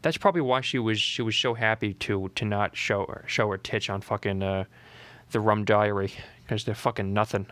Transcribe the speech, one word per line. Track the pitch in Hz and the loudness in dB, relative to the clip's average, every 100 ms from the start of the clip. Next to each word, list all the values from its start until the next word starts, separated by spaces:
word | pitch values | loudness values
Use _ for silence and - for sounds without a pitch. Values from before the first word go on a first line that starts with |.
That's | 165 160 | -2 2
probably | 202 175 | 2 2
why | 131 127 | 2 0
she | 131 131 | 0 0
was, | 110 110 | 0 0
she | - - | 0 0
was | 113 107 | 0 0
so | 127 | 0
happy | 113 110 110 104 98 | 2 0 2 -2 -4
to, | - 101 95 - | -2 -2 -2 -4
to | 107 | -2
not | 101 101 - | 0 0 -2
show | - 101 95 | -2 -2 -2
her, | - - | -8 -6
show | - 107 | 0 0
her | 98 | 0
tits | - 110 - | -4 -4 -2
on | 98 | -6
fucking, | - 104 104 95 | -4 -2 -2 0
uh, | 98 95 92 - - - - - - | 0 0 -4 -10 -20 -20 -20 -20 -4
the | 113 | 0
Rum | 107 107 101 | 4 4 4
Diary, | 104 104 101 98 - - - - | 4 4 2 -2 -6 -18 -20 -6
'cause | 107 | -4
they're | - 104 | -2 -2
fucking | 123 113 98 | -2 -2 0
nothing. | 101 110 101 98 | 0 0 -2 -4